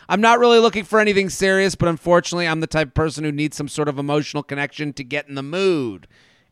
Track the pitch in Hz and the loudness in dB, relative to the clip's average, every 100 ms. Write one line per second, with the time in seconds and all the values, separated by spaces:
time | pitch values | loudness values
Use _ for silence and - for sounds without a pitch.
0 | - 185 226 240 240 233 226 190 180 214 | -4 2 4 6 6 6 4 2 0 2
1 | 214 196 190 - 190 190 190 - 175 165 | 2 2 0 0 0 2 0 0 -2 -2
2 | 175 175 165 175 170 160 160 156 147 - | 2 2 2 -2 -2 -2 -2 -2 -2 -2
3 | 156 147 156 147 151 - 147 - 147 135 | -4 -4 -6 -4 -4 -6 -8 -4 -4 -4
4 | 143 147 147 147 139 139 143 - 151 135 | -2 -2 -2 -6 -6 -6 -6 -6 -8 -8
5 | 123 147 143 139 139 170 196 165 123 92 | -8 -8 -8 -10 -8 -2 0 0 -2 -8
6 | - _ _ _ _ | -16 _ _ _ _